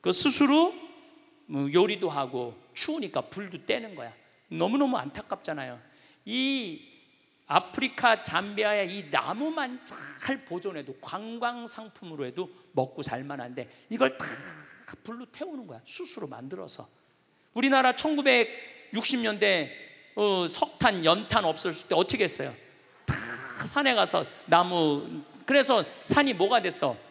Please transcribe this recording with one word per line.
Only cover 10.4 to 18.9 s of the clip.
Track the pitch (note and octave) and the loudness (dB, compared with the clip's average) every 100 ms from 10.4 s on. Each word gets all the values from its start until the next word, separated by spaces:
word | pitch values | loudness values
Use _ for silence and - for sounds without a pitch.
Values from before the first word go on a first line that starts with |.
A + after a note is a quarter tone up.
| - | -6
보존해도 | F3 F#3+ D#3+ C#3 C3 | -8 -6 -8 -10 -14
관광 | - F#3+ A3 A#3 A#3+ A#3+ A#3 | -10 -10 -10 -6 -6 -6 -10
상품으로 | - A3 - F3+ D3+ B2+ | -12 -14 -16 -14 -8 -8
해도 | B2 F3 - _ | -6 -10 -12 _
먹고 | C3 B2+ - | -4 -4 -6
살 | C#3+ A#2+ C#3 | -6 -6 -8
만한데 | C#3 B2 B2+ A#2+ - _ | -10 -10 -10 -12 -16 _
이걸 | A3+ B3+ - | 0 0 0
다 | - - - D#3 - - - - | -10 -10 -14 -18 -20 -20 -20 -18
불로 | - A#3 B3 | -14 -14 -14
태우는 | - F4+ C#4+ A3 | -10 -10 -8 -12
거야. | A2+ | -16
숯으로 | - - F4+ - C#3+ | -12 -8 -6 -6 -10
만들어서. | B2+ C3 F#3 F3+ - A#2+ _ _ _ _ _ _ | -10 -10 -10 -10 -12 -16 _ _ _ _ _ _
우리나라 | A3+ C4+ C4+ C4 | 0 4 6 6
천구백육십 | B3 D#4 D4 C#4 B3 A3+ - - - - | 4 0 2 4 4 4 -4 -16 -20 -8